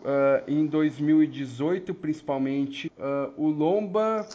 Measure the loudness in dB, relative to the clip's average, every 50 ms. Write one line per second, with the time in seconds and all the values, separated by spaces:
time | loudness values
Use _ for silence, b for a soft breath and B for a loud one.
0 | -4 -2 0 2 4 4 4 2 2 0 0 2 2 2 2 2 2 2 0 0
1 | 2 4 6 6 4 4 2 -4 -8 -8 -6 -4 -2 -2 -2 -2 -4 -6 -8 -6
2 | -4 -6 -6 -4 -4 -4 -2 -2 0 0 0 -2 -2 -4 -4 -8 -10 -10 -10 -8
3 | -6 -4 -2 -2 -4 -4 -4 -2 0 0 0 2 2 2 2 0 0 0 0 0
4 | 0 0 0 -2 -4 -8 -8